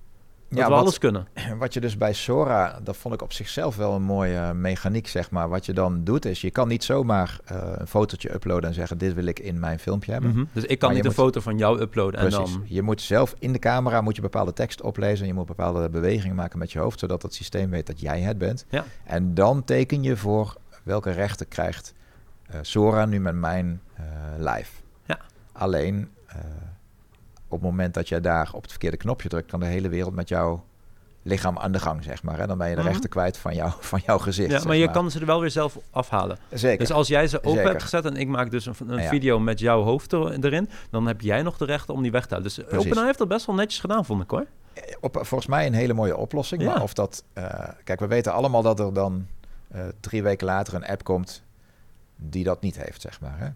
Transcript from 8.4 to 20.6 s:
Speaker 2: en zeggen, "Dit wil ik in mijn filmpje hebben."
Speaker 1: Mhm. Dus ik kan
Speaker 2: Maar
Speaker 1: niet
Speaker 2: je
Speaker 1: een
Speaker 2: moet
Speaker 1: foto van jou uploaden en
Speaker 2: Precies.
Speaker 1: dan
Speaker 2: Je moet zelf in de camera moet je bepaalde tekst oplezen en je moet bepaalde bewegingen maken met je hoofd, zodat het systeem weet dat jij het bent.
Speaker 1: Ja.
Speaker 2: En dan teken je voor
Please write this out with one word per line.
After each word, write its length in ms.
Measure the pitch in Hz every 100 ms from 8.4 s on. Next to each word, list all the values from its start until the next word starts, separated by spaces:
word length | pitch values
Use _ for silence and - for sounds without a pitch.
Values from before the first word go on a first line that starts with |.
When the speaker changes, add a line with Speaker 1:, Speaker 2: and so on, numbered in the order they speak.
| 95 90 82
Speaker 2:
en 60 | 85
zeggen, 220 | 85 85
"Dit 160 | 95
wil 120 | 87 87
ik 140 | 85
in 200 | 98 85
mijn 200 | 85 80
filmpje 320 | - 98 -
hebben." 180 | 120 120
Speaker 1:
Mhm. 120 | 117 143
Dus 100 | 113
ik 160 | 113 135
kan 80 | 131
Speaker 2:
Maar 80 | 127
Speaker 1:
niet 80 | 120
Speaker 2:
je 40 |
Speaker 1:
een 60 | 104
Speaker 2:
moet 20 | 131
Speaker 1:
foto 140 | 120
van 180 | 107 107
jou 240 | 107 113
uploaden 380 | 107 113 98 95
en 80 | 95
Speaker 2:
Precies. 240 | 101 92
Speaker 1:
dan 100 | 92 101
Speaker 2:
Je 160 | 95
moet 200 | 104 107
zelf 340 | - 104 135 -
in 120 | 123
de 80 | 127
camera 420 | 117 127 127 113
moet 140 | 107 107
je 60 |
bepaalde 320 | 101 104 95
tekst 280 | - 120 -
oplezen 400 | - 101 101 104
en 60 | 98
je 60 |
moet 120 | 92 87
bepaalde 440 | 87 87 87 82
bewegingen 460 | 82 87 110 92 92
maken 240 | 87 85
met 120 | 85
je 80 | 80
hoofd, 200 | 110 -
zodat 220 | 92 87
het 120 | -
systeem 360 | - - 95 95
weet 180 | 87 76
dat 120 | 78
jij 220 | 76 80
het 160 | 95 107
bent. 280 | 101 123 -
Speaker 1:
Ja. 140 | 139 156 -
Speaker 2:
En 300 | - 87 92
dan 300 | 85 101 139
teken 400 | - 131 131 147
je 140 | 135 117
voor 380 | 101 107 107 -